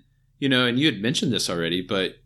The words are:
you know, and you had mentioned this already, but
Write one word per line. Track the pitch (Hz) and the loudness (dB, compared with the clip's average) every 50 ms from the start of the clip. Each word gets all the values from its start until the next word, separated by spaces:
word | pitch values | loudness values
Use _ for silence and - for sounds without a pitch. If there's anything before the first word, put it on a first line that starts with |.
| - _ _ _ _ _ _ - | -12 _ _ _ _ _ _ -4
you | 143 135 | -2 0
know, | 135 127 127 | 2 2 2
and | 123 117 131 | 2 2 2
you | 147 | 2
had | 160 123 95 | 2 0 0
mentioned | 98 117 160 - - 147 110 | -2 -2 -2 0 0 0 0
this | 90 - - | 0 -2 -2
already, | 92 87 85 82 87 92 90 | -2 -2 -2 0 -2 -2 -2
but | - 107 95 92 85 - - _ | -2 -2 -2 -2 -2 -4 -8 _